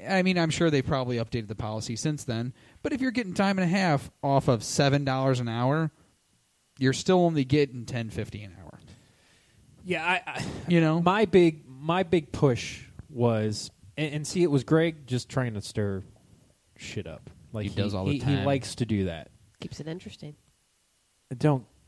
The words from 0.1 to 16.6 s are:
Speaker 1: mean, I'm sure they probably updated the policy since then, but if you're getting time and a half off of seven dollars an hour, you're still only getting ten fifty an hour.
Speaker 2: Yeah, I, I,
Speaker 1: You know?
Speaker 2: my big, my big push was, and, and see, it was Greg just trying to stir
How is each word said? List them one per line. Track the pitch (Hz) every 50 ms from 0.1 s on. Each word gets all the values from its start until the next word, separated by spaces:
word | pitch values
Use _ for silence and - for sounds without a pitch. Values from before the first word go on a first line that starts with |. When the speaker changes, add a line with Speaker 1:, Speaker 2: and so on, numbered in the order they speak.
| 190 185
Speaker 1:
mean, | 180 190 185
I'm | 175 165 160
sure | - - 170 160
they | 147 135
probably | 127 - 151 131 127 123 123
updated | 117 113 - - 117 107 101
the | 107
policy | - 113 107 110 110 - - 117
since | - - 156 151 139 -
then, | - 110 113 120 127 - - - - _ - -
but | 285 302
if | 233
you're | 262 262
getting | 208 254 226 185 -
time | - 196 196 190
and | 185 180
a | 160 185
half | 202 190 170 143 135 - - - _ -
off | 139 139 139 -
of | 143 123 110 -
seven | - - - 143 139 139 143 143
dollars | 135 131 131 135 135 127 123
an | 120 117
hour, | 113 117 123 131 147 160 160 151 - _ _ _ _ _ _ _ _ _ _ _ _ _ _ _ _ -
you're | 131 135 131
still | - - - 185 180
only | 175 170 160 147 131
getting | 131 147 151 143 139 135 123 110
ten | - 127 117 117 107
fifty | - 113 101 - - 104 104
an | 98 87 98
hour. | 82 - - - - - - - _ _ _ _ _ _ _ _ _ _ _ _ _ - - - -
Speaker 2:
Yeah, | 180 175 160 160
I, | 175 185 175 -
I, | 151 127 - - - - - - 175
Speaker 1:
You | 175 165
know? | 160 156 160 170
Speaker 2:
my | 170 180 190 220 214
big, | - - 185 175 160 156 - -
my | - 131 131 147 160 170 185 190
big | 170 190 165 143 -
push | - - 151 135 117 - - - - - - - - - - -
was, | - 117 120 117 113 107 107 107 104 - - - - _ - - -
and, | 143 156 143 143
and | 151 147
see, | - - 185 175
it | 151
was | 143 135 117
Greg | - 156 160 165 170 156 151 139
just | - 127 120 -
trying | - - 135 127 120 107
to | 101
stir | - - - 113 104 101 98 95 - - - _ _ _ _ _ _ _ _ _